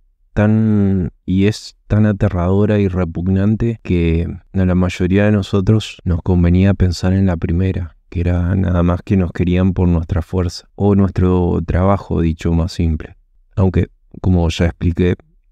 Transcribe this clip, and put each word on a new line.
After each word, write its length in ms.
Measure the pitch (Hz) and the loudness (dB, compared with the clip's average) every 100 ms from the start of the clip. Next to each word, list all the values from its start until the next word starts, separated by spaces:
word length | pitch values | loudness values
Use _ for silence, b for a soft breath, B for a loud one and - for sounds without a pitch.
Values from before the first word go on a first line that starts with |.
| _ _ _ | _ _ _
tan 800 | - 104 110 110 104 98 95 87 _ | -2 2 2 2 2 2 0 -4 _
y 200 | - 95 | -4 0
es 320 | 98 - - _ - | 0 -2 -12 _ -2
tan 200 | 104 107 | 0 2
aterradora 720 | 101 104 92 87 98 104 104 | 0 -2 0 0 2 2 2
y 80 | 98 | 0
repugnante 880 | 90 85 85 90 95 101 110 117 113 | -2 -4 -4 -2 0 0 0 -2 -4
que 420 | - 87 85 82 85 - _ | -2 0 2 0 -2 -8 _
a 120 | 98 | -2
la 100 | 92 | 0
mayoría 520 | 90 90 - 90 95 104 | 2 0 0 0 2 2
de 40 | |
nosotros 680 | 104 95 101 95 110 - - | 0 0 -2 2 0 0 -8
nos 180 | 90 85 | -4 -2
convenía 520 | - 90 87 90 98 | 0 2 4 4 2
pensar 380 | 92 92 85 92 | 2 0 0 0
en 140 | 95 98 | 2 0
la 100 | 82 | -2
primera, 600 | - 85 95 90 87 _ - | -2 -2 -2 -4 -8 _ -10
que 100 | 90 | -4
era 380 | 87 87 87 95 | -2 0 0 0
nada 260 | 92 87 | 0 0
más 200 | 87 87 | 0 0
que 140 | - 98 | 0 0
nos 140 | 85 | 0
querían 440 | - 87 90 92 | -2 0 2 0
por 120 | 87 90 | 2 2
nuestra 360 | 85 82 85 | 0 0 -4
fuerza, 460 | - 92 87 - - | -4 -4 -4 -6 -16
o 220 | - 101 98 | -2 2 2
nuestro 640 | 95 - 90 90 87 87 | 2 2 2 2 0 -2
trabajo, 560 | 85 85 95 98 - 87 | -2 0 0 0 -2 -2
dicho 320 | 85 80 85 | -2 -2 -2
más 200 | 82 82 | 0 -2
simple. 420 | - 82 78 - - _ _ _ | -2 -2 -2 -8 -20 _ _ _
Aunque, 360 | - 95 90 - _ _ - | -2 0 0 -4 _ _ -6
como 280 | - 90 82 | 0 2 0
ya 160 | - | 0
expliqué, 500 | 85 - 90 82 90 95 - _ _ | -2 0 -2 0 0 -2 -8 _ _